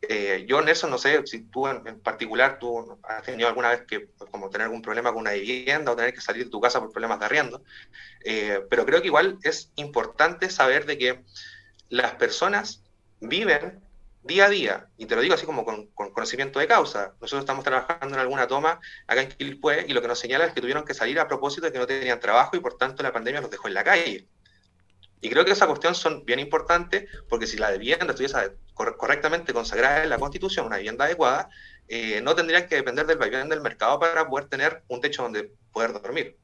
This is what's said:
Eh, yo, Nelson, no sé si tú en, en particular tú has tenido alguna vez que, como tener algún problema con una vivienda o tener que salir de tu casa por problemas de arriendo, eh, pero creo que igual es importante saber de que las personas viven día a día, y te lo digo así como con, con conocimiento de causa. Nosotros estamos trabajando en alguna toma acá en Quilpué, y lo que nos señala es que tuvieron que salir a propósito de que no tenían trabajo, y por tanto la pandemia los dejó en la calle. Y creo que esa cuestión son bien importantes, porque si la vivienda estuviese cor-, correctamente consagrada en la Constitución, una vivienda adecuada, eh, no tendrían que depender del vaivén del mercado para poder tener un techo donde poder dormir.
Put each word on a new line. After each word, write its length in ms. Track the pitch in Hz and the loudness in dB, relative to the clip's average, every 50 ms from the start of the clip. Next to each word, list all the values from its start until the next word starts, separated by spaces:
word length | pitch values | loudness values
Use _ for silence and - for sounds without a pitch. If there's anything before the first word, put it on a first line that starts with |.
| - | -2
Eh, 420 | - 113 107 101 98 95 92 90 107 | -2 -2 0 2 2 0 0 2 2
yo, 120 | 127 143 | 2 2
Nelson, 300 | 156 151 165 160 - 160 | 6 4 4 4 2 -2
no 80 | 131 123 | -2 0
sé 260 | - 135 147 151 131 | 2 4 4 4 2
si 200 | - - 113 113 | 0 -10 -12 -14
tú 240 | - - 131 135 135 | -10 -6 -4 -2 -2
en, 180 | 131 117 110 | -2 -4 -8
en 140 | 113 110 110 | -12 -16 -6
particular 580 | _ 113 107 - 117 107 107 117 127 139 135 - | _ -4 -4 -4 -6 -4 2 4 4 4 4 0
tú 400 | - 120 120 117 113 113 110 101 _ | -6 -6 -6 -6 -6 -10 -16 _ _
has 180 | - 110 110 - | -10 -10 -8 -8
tenido 240 | - 127 113 117 120 | -10 -4 0 0 0
alguna 200 | 113 123 123 120 | 2 2 2 2
vez 120 | 120 120 - | 2 0 -2
que, 220 | - - 104 - - _ _ 101 - - | -6 -8 -8 -8 -12 _ _ -20 -14 -12
como 180 | 104 98 98 | -10 -10 -4
tener 140 | 95 101 110 | -2 -2 -2
algún 180 | 113 113 117 113 | 0 -4 -6 -6
problema 300 | 110 107 117 120 123 113 | -4 -4 0 0 0 0
con 80 | 113 | 0
una 120 | 113 110 104 | -2 -2 -2
vivienda 600 | 101 98 107 127 127 127 131 139 151 156 135 120 | -2 -2 -4 -4 -4 0 0 0 0 2 0 0
o 40 | |
tener 160 | 117 117 123 127 | 2 0 -2 -2
que 80 | - | -2
salir 260 | - - 107 113 123 | -6 -6 -4 -4 -4
de 40 | 120 | -6
tu 100 | - 107 | -4 0
casa 200 | 104 120 120 127 | 0 2 2 2
por 100 | 113 107 | -2 -4
problemas 300 | - 110 113 113 107 101 | -8 -6 -2 -2 -2 -2
de 60 | 101 | 0
arriendo, 360 | 107 - - - 117 117 131 - _ - - - - - - - - - - - | 0 2 0 0 0 -4 -14 -18 _ -20 -20 -20 -20 -20 -20 -20 -20 -20 -14 -8
eh, 420 | 117 110 110 104 107 101 98 98 - | -4 -4 -2 -2 -2 -2 -2 -2 0
pero 160 | 127 120 113 | 2 2 2
creo 160 | - 151 170 | 4 4 4
que 60 | - | 4
igual 320 | 190 147 151 170 190 190 - - | 4 4 4 4 4 0 -2 -4
es 260 | 147 160 - - _ _ | -4 -4 -4 -8 _ _
importante 760 | - 147 143 143 120 110 - - - 151 165 175 175 185 185 | -10 -10 -4 -2 -2 -2 -2 2 2 2 2 2 0 -6 -6
saber 340 | 185 - 139 131 131 151 147 | 2 2 4 4 4 2 2
de 140 | 143 147 139 | -2 -4 0
que 260 | 127 127 127 123 - - - - - - - - - _ _ _ _ _ | 0 0 -2 -2 -8 -20 -18 -18 -18 -18 -20 -20 -20 _ _ _ _ _
las 260 | 120 123 127 117 - | -2 0 0 0 2
personas 680 | - 123 113 - - 175 185 202 202 220 - - - _ _ _ _ _ _ _ _ | 0 0 0 2 0 0 0 0 0 -2 -4 -10 -14 _ _ _ _ _ _ _ _
viven 640 | - 113 135 185 226 202 156 147 156 175 185 - _ - _ - - - _ _ _ | -8 -4 -2 0 2 4 2 2 2 -4 -12 -14 _ -20 _ -20 -20 -20 _ _ _
día 220 | - 170 190 196 | -2 4 6 6
a 40 | 202 | 6
día, 360 | 202 196 151 107 95 - - _ _ _ | 6 4 2 0 -2 -2 -6 _ _ _
y 80 | 110 | -4
te 100 | 107 117 | -2 2
lo 60 | 110 123 | 2 4
digo 120 | 170 180 | 4 4
así 120 | 160 - | 2 2
como 180 | 156 156 123 110 | -4 -6 -4 -4
con, 220 | 113 110 107 104 - _ | -4 -6 -8 -10 -16 _
con 200 | - 104 98 - | -10 -10 -6 -6
conocimiento 460 | 117 110 107 - 120 139 135 135 139 | -6 -6 -4 -4 -4 -4 -4 0 -2
de 100 | 147 151 | 2 4
causa. 460 | 233 214 160 - - 107 101 95 - _ - | 6 4 4 2 0 -4 -4 -6 -8 _ -10
Nosotros 180 | 117 - 139 | -6 -6 -6
estamos 240 | 139 139 135 135 131 | -2 -2 -4 -2 0
trabajando 500 | 143 131 131 127 - 170 170 135 135 139 | 0 0 0 0 -2 -6 -6 -6 -6 -2
en 60 | 135 | -2
alguna 260 | 131 - 139 139 127 | -2 -2 0 0 0
toma 320 | 120 131 139 147 156 170 170 - - - - - | 0 0 0 2 0 0 0 -6 -18 -20 -20 -4
acá 160 | _ 113 123 135 | _ 0 0 0
en 80 | 135 | -2
Quilpué, 560 | - - 139 139 139 - - 151 143 156 170 151 | -4 -10 -10 -10 -10 -2 0 0 2 2 0 0
y 60 | 135 | 0
lo 80 | 123 120 | 0 0
que 60 | 117 | 0
nos 100 | 120 120 | -4 -4
señala 260 | - 120 131 139 165 | -4 -2 0 2 2
es 80 | 165 - | 2 0
que 80 | - | -2
tuvieron 240 | 120 123 139 151 151 | -4 -2 -2 -4 -4
que 80 | - 143 | -6 -6
salir 260 | - - - 143 165 | -4 -2 -2 0 0
a 80 | 160 | 0
propósito 380 | 156 147 127 131 143 143 - 165 | 0 0 -2 -2 -4 -4 -2 -4
de 80 | 160 - | -4 -2
que 60 | 131 | -2
no 80 | 123 | -2
tenían 340 | 123 131 135 131 127 120 117 | -2 -2 -2 0 -2 -2 -2
trabajo, 340 | - 101 104 120 139 - - | 0 4 6 6 6 6 2
y 60 | 175 | -2
por 160 | - 127 - | -2 -4 -2
tanto 260 | - 127 131 131 - 143 | 0 -2 -2 -2 -4 -4
la 120 | 131 123 | -2 -2
pandemia 260 | 117 113 120 135 147 | -2 -4 -4 -4 -4
los 100 | 135 113 | -6 -8
dejó 180 | - - - 107 | -12 -10 -8 -4
en 60 | 95 | -2
la 80 | 95 110 | 0 4
calle. 460 | 165 196 185 170 151 104 92 - _ _ _ _ _ _ _ _ _ _ _ _ _ _ _ _ _ _ _ - | 6 6 6 4 0 -4 -6 -10 _ _ _ _ _ _ _ _ _ _ _ _ _ _ _ _ _ _ _ -6
Y 80 | 110 | -2
creo 160 | 113 147 180 | 4 4 6
que 60 | 196 202 | 6 6
esa 140 | 196 208 | 4 4
cuestión 280 | 170 147 - - 165 175 | 4 4 2 2 0 0
son 320 | - - 165 156 147 147 | 2 0 -2 -2 -2 -2
bien 120 | - 120 131 | -2 -2 -2
importantes, 680 | 139 139 160 156 - - 170 175 170 - - 165 - - - - - - | -2 0 0 -2 2 4 2 2 2 0 -2 -4 -4 -4 -16 -18 -6 -4
porque 160 | - 117 113 | -2 -2 -2
si 100 | 113 110 | -4 -4
la 140 | 107 107 107 | -2 0 0
vivienda 400 | 98 95 107 123 156 170 180 165 | 0 -2 0 0 0 0 0 -4
estuviese 480 | 127 - 131 135 139 135 104 98 - - - - - | -2 -2 -2 -2 0 -2 -2 -2 -4 -10 -20 -20 -8
cor-, 240 | - 110 113 - - | -4 -4 -4 -4 -4
correctamente 560 | - 110 143 151 147 156 156 170 165 - 120 | 0 0 0 2 2 -2 -2 -2 -2 -2 -2
consagrada 480 | 117 113 113 - 104 120 135 143 151 156 | -2 -2 -2 0 2 2 4 4 2 2
en 80 | 160 | 0
la 80 | 135 113 | 0 -2
Constitución, 480 | 135 143 - - 190 190 185 - 143 | -2 -4 -6 -6 -4 -4 -2 -2 -4
una 100 | 113 110 | -4 -4
vivienda 300 | 98 98 107 110 123 139 | -6 -6 -6 -2 0 0
adecuada, 420 | 151 170 170 160 - 131 147 190 - - - - - - - _ _ | 0 2 2 2 2 2 2 -2 -6 -12 -20 -20 -20 -20 -20 _ _
eh, 320 | 113 117 113 110 107 104 | -8 -6 -4 -2 -2 -2
no 140 | 117 135 165 | 0 2 2
tendrían 340 | 165 170 165 165 175 180 180 | 2 2 4 4 2 2 4
que 80 | 165 | 0
depender 300 | 143 127 127 120 139 156 | 0 0 0 0 -2 2
del 100 | - 165 | 2 2
vaivén 320 | 156 127 107 113 131 135 151 | 2 2 0 0 -2 -2 -2
del 140 | 156 151 147 | -4 -2 -2
mercado 360 | 117 - - 107 113 - 143 | -6 -4 0 2 2 2 4
para 300 | 165 165 165 160 160 151 | 2 2 2 2 0 0
poder 220 | 135 139 143 - | 0 -4 -4 -4
tener 320 | - 131 139 156 160 - _ _ | -4 0 0 0 0 -2 _ _
un 120 | 123 120 | -8 -4
techo 220 | - - 113 - 131 | -2 -4 -2 -2 -4
donde 320 | 117 110 104 104 - - _ _ _ _ | -2 -2 -4 -6 -6 -12 _ _ _ _
poder 220 | 110 113 113 107 | -2 -2 -2 -2
dormir. 420 | 104 104 101 127 160 131 82 - _ | -6 -8 -6 -4 -4 -6 -6 -10 _